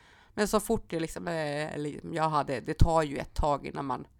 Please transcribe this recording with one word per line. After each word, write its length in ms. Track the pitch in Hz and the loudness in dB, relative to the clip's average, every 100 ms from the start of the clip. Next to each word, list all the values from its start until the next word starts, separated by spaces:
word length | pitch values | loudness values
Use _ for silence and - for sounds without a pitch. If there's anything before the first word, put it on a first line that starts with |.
| - - - | -20 -20 -12
Men 140 | - 208 | -2 2
så 120 | 214 | 2
fort 340 | - 220 - | 2 -2 -2
jag 80 | 165 | -4
liksom, 260 | 160 170 180 | -4 -6 -4
eh, 460 | 165 151 143 156 | -2 -2 -4 -4
eller 420 | - 147 - 170 160 | -4 -6 -6 -6 0
jag 140 | 156 | 2
hade, 300 | 151 139 123 | 2 0 -2
det 140 | - | -4
tar 300 | 160 175 165 | 4 6 6
ju 140 | 151 139 | 2 -2
ett 160 | - - | -4 0
tag 300 | 151 139 139 | 2 2 -2
innan 200 | 147 139 | -6 -4
man 220 | 123 - | -4 -6